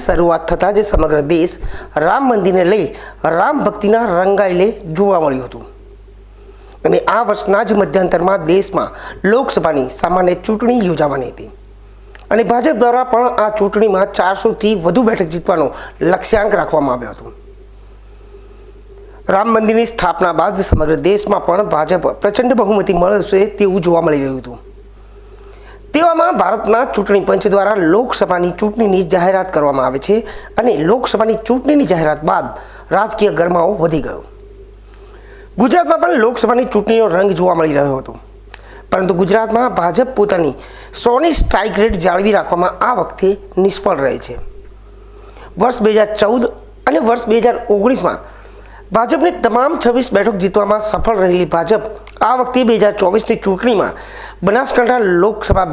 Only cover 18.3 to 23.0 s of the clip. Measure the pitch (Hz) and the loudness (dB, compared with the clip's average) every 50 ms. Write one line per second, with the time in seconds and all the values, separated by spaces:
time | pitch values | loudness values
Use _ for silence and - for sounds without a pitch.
18.3 | - - - - - - - - - - - - - - - - - - - - | -20 -20 -20 -20 -20 -20 -20 -20 -20 -20 -20 -20 -20 -20 -20 -20 -20 -12 -4 -2
19.3 | 190 190 214 233 220 220 220 214 220 226 233 226 - - 180 175 175 - 185 175 | 0 0 2 2 0 0 2 2 2 2 0 -2 -2 -2 -2 -2 0 0 0 0
20.3 | 156 156 165 208 196 190 190 - - - 156 151 160 143 143 175 208 202 - - | 0 0 0 0 0 -2 -2 0 0 0 0 0 0 0 2 0 0 0 0 -2
21.3 | 202 180 - - 170 196 208 170 170 151 156 151 185 170 160 - - - - 202 | -2 -2 0 0 0 0 0 0 -2 -2 0 0 0 0 0 -2 -2 -2 -2 -2
22.3 | 202 - 240 247 262 226 208 190 220 196 185 190 185 170 | 0 0 2 2 2 2 2 2 2 0 0 0 0 2